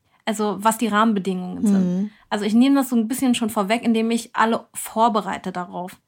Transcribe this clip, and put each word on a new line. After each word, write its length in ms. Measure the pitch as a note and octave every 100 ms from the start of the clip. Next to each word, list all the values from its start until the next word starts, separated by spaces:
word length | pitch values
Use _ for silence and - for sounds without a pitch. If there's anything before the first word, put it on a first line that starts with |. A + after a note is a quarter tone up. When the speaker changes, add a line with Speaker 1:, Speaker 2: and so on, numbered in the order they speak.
| _ _ -
Speaker 1:
also 300 | G#3 G#3 F#3+
was 180 | A3 A3
die 120 | A#3
Rahmenbedingungen 760 | G3+ A3+ G3+ F#3 F#3 F3+ F3+ G#3
sind. 180 | G3 F3+ F3+
Speaker 2:
Mhm. 140 | G#3 - -
Speaker 1:
Also 160 | G#3
ich 80 | G#3
nehme 240 | A3+ C4+ C#4
das 140 | C4+
so 60 | A#3+
ein 120 | A3
bisschen 260 | B3+ C4
schon 140 | A#3+ A3
vorweg, 360 | A3 G3 A#3
indem 260 | A#3+ A3+ A3+
ich 260 | A#3 - -
alle 300 | A3+ G#3+ -
vorbereite 760 | - - A3 A#3 G#3+ F3+ D3+ F#3
darauf. 460 | F3+ F3+ F#3 F3+ -